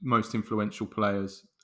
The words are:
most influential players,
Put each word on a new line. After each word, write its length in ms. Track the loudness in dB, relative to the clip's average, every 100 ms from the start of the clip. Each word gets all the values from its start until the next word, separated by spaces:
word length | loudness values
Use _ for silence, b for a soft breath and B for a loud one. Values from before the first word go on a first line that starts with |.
most 320 | 2 2 2 -2
influential 520 | -2 0 -2 -4 -6
players, 580 | 0 0 0 -4 -8 -20 _